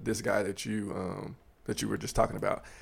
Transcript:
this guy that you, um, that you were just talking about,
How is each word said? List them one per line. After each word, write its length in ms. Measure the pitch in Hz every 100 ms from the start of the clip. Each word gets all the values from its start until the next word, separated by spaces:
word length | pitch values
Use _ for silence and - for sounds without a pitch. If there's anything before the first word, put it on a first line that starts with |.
this 180 | 113 110
guy 200 | 107 101
that 220 | 101 98 -
you, 260 | 107 101 -
um, 400 | 92 95 - - - - -
that 160 | -
you 60 | 110
were 100 | 107
just 180 | - -
talking 180 | 113 -
about, 260 | 101 - - -